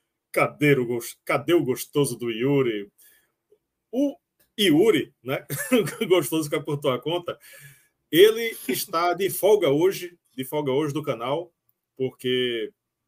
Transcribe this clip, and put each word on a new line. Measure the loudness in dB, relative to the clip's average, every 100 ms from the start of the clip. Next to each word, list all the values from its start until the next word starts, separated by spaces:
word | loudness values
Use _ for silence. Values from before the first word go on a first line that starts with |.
| _ _ _
Cadê | -2 -2 0 2 2
o | 0
gos-, | -4 -8 -12
cadê | -4 -2 2
o | 2
gostoso | 2 -4 -4 -2 -2 -2
do | -6
Yuri? | -2 0 2 2 -2 -8 _ _ _ _ _ _ _ _ _ _
O | -2 -2 -4 _ _ _ 0
Yuri, | 4 4 4 2 -2 _
né? | -8 -8 -8
<laughs> | -10 0 0 0 -2 2
Gostoso | 2 2 -4 -4
que | -6
aportou | -4 -4 -2
a | -2
conta. | -4 -6 -6 -12 -14 -20 -20 _ _ _ _
Ele | 6 6 6 -4 -6 -8
está | -6 -4 0 0
de | 0 -4
folga | 0 2 4 4
hoje, | 2 2 -2 -10 -16 _
de | -14
folga | -8 -6 -2
hoje | -2 -2
do | -4
canal, | -6 -6 -4 -6 -8 _ _ _ _ -8
porque | -8 -6 -4 -2 -2 -4 -8 _ _ _